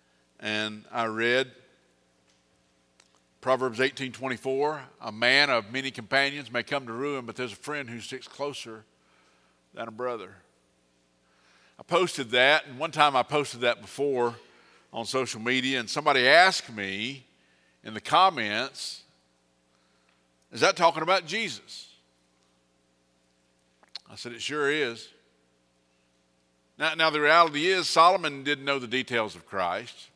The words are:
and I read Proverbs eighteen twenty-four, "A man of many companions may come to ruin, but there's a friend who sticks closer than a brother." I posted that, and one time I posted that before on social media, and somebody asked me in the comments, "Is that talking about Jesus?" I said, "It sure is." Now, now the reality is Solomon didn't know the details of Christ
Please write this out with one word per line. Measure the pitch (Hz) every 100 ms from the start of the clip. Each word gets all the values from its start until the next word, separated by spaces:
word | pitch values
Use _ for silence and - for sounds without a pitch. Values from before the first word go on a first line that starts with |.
| _ _ _ _
and | 107 107 107 107 107
I | 123
read | 113 110 117 127 127 - _ _ _ _ _ _ _ _ _ _ _ _ _ _ _ _ _ _
Proverbs | 131 131 127 110
eighteen | 131 135 131
twenty-four, | 117 131 120 131 135 147 151 123 _
"A | 117
man | 107 120 139 143
of | 120 104
many | 131 135
companions | - 107 135 139 143 117
may | 123
come | - 143 123
to |
ruin, | 117 143 139 117
but | 113
there's | 123
a | 101
friend | - 147 123
who | 117
sticks | - 131 -
closer | - 143 135 120 110 - _ _ _ _ _ _ _ _
than | - 113
a |
brother." | 110 123 117 95 95 _ _ _ _ _ _ _ _ _ _ _ _ _ -
I |
posted | - 190 180 - 120
that, | 123 131 151 147
and | 127
one | 160
time | 151 147
I | 131
posted | 120 151 139 120
that | 123 113
before | 104 - 143 123 120 113 - _ _ _ _
on | 113 110
social | 131 123 117
media, | 117 127 127 135
and | 110
somebody | 151 151 131 127
asked | 160 185 - -
me | 110 98 98 117 135 - _ _ _ _ _
in | 110
the | 107
comments, | - 156 190 147 107 107 135 - - - - _ _ _ _ _ _ _ _ _ _ _ _ _ _
"Is | 117
that | 165 185
talking | 170 156
about | 160 190
Jesus?" | 160 208 202 107 - - - _ _ _ _ _ _ _ _ _ _ _ _ _ _ _ _ _ _ _ _ - -
I | 104
said, | 120
"It | 117
sure | 117 151 139
is." | 151 127 113 - _ _ _ _ _ _ _ _ _ _ _ _ _ _ _ _ -
Now, | 156
now | 160 160
the | 151
reality | 147 165 165 147 175
is | 185 160
Solomon | 165 175 190 156 139
didn't | 135 143
know | 135 139
the | 120
details | 131 120 120 107 85
of | -
Christ | 98 90 95 120 - -